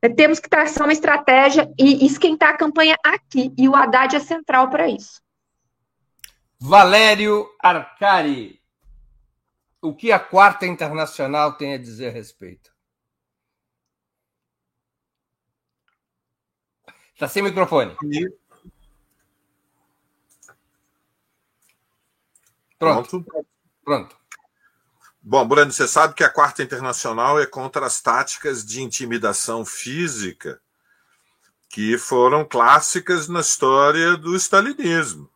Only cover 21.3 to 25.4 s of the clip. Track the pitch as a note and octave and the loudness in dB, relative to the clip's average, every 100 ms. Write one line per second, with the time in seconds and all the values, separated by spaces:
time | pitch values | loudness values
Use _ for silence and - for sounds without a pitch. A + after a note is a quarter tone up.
21.3 | _ _ _ _ _ _ _ _ _ _ | _ _ _ _ _ _ _ _ _ _
22.3 | _ _ _ _ _ D#3+ C#3+ F3+ F#3 E3+ | _ _ _ _ _ 0 0 -2 -12 -12
23.3 | D#3 D3+ _ _ _ - C#3 G2+ _ _ | -14 -14 _ _ _ -6 -6 -6 _ _
24.3 | - _ _ _ _ _ _ _ _ G#2+ | -20 _ _ _ _ _ _ _ _ -2
25.3 | C3+ | 0